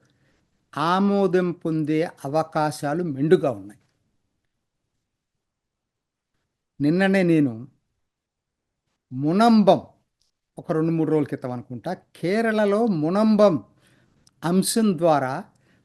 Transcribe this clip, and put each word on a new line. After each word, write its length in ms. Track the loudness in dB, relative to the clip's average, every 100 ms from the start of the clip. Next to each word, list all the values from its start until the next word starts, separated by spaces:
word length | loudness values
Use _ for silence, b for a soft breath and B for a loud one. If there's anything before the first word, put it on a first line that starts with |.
| _ _ _ _ _ _ _ -4
ఆమోదం 760 | 0 2 2 2 2 2 0
పొందే 560 | -4 -4 -4 -2 -2 -4 -8
అవకాశాలు 800 | -4 -4 -2 -2 -4 -4 -6 -4
మెండుగా 460 | -6 -4 2 2 2
ఉన్నాయి. 300 | -6 -14 -20 _ _ _ _ _ _ _ _ _ _ _ _ _ _ _ _ _ _ _ _ _ _ _ _ _ _ _ _ _ -4
నిన్ననే 420 | -2 0 2 2
నేను 460 | 2 2 0 -4 -16 _ _ _ _ _ _ _ _ _ _ _ _ _ _
మునంబం, 720 | -6 -2 2 4 6 4 2 -2 _ _ _ _ _ _ -20
ఒక 140 | -6
రెండు 200 | -4 -2
మూడు 180 | -2 0
రోజుల 140 | 0
క్రితం 280 | -2 -6 -8
అనుకుంటా, 420 | -10 -12 -12 -10
కేరళలో 920 | -12 _ -8 -4 -2 -2 0 0 0 0
మునంబం 760 | -2 -2 0 2 4 4 2 -6 _ _ _ _ _ _ _
అంశం 540 | -2 0 0 0 0 2
ద్వారా 460 | 2 2 0 -8 -12 _ _ _